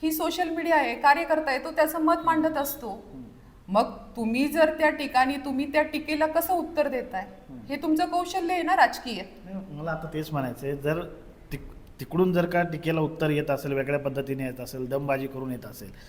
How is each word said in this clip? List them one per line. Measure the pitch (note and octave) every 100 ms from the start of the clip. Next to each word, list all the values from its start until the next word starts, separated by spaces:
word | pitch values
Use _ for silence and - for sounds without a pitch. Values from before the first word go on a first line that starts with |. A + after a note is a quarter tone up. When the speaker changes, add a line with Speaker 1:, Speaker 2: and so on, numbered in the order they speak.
Speaker 1:
ही | D#4+
सोशल | D#4+ E4+ E4+ E4+
मीडिया | E4 E4 D#4
आहे, | B3
कार्यकर्ता | A#3 C#4+ D4 E4 D#4 D4+
आहे, | C4
तो | D#4+
त्याचं | D#4+ D#4 D#4+
मत | D#4 E4
मांडत | E4 D#4+ D#4 D4
असतो. | C#4 - A#3
Speaker 2:
हम्म. | - - C3 A#2+ - - - -
Speaker 1:
मग | G3+ B3 -
तुम्ही | - A#3+ A3 A#3+ C#4+
जर | D#4+ D#4 D#4+
त्या | D4+
ठिकाणी, | D#4 C#4 B3+ C4 C#4
तुम्ही | C#4+ C4 C#4+
त्या | D4+
टीकेला | D4+ D4+ D#4 D4+ D#4
कसं | D#4+ E4
उत्तर | F4 D#4 D4+ C#4+
देताय? | B3+ G#3 F#3
Speaker 2:
हम्म. | G3 - - - G#3+
Speaker 1:
हे | C#4+
तुमचं | E4 D#4 F4
कौशल्य | F4 F4 F#4+ E4+
आहे | F4+
ना | D#4+ F#4
राजकीय. | A#3 - B3+ G3 F3+ -
Speaker 2:
नाही, | F3+ F#3+ F#3+
मला | D3 D#3+
आता | D#3+ D#3+
तेच | D3+ D#3
म्हणायचंय, | D3+ B2+ A#2+ C#3 C#3+
जर | C#3+ D#3+ F3 - - - -
तिक-, | - - - - -
तिकडून | C3 E3 F#3
जर | F3 F3
का | F3
टीकेला | E3+ D#3 D#3+ D#3+
उत्तर | D3+ D#3+ D#3
येत | D3 D3
असेल, | C3+ C#3+
वेगळ्या | C3+ C3+ C#3+
पद्धतीने | C#3 C3 C3 C3+
येत | C3 B2+
असेल, | B2 C3 B2
दमबाजी | C#3 C#3+ C3+ C3+
करून | C3+ C3
येत | B2 G#2+
असेल, | G2 G2 -